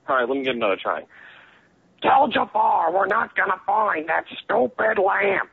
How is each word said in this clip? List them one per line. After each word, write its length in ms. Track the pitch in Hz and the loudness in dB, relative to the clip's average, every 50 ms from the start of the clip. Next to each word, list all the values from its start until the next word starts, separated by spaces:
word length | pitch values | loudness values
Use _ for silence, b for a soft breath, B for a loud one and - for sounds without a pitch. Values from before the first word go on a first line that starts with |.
| _ - | _ 0
All 60 | 143 | 0
right, 120 | 131 123 | 0 0
let 100 | 117 135 | 0 -2
me 60 | 139 135 | -2 -2
get 120 | 131 123 | -2 -2
another 220 | 120 113 104 95 95 | 0 0 -2 -2 -2
try. 220 | - 104 90 76 - B B B B B B B B B B B B B B B _ _ _ _ | -2 -4 -4 -4 -6 B B B B B B B B B B B B B B B _ _ _ _
Tell 260 | - - 254 269 285 | 0 2 4 4 4
Jafar 640 | 262 - 262 247 - - 208 220 226 214 190 175 165 | 2 2 -2 -2 -2 0 0 2 2 2 2 0 0
we're 140 | 170 190 202 | 2 0 0
not 300 | 196 208 220 233 - - | 2 0 -2 -2 -2 -2
gonna 260 | - 185 196 190 165 - | -4 -2 -2 -2 -4 -2
find 440 | - 196 214 220 202 175 160 156 160 | -2 0 0 2 0 -2 -4 -4 -2
that 160 | 160 165 160 - - - - | -2 -4 -4 -6 -14 -18 -8
stupid 540 | _ 190 220 247 247 - - 214 220 - | _ 0 0 0 0 -2 -2 -2 0 0
lamp. 540 | 208 185 196 190 196 202 202 196 160 120 - | 2 2 2 2 0 0 0 0 0 -2 -4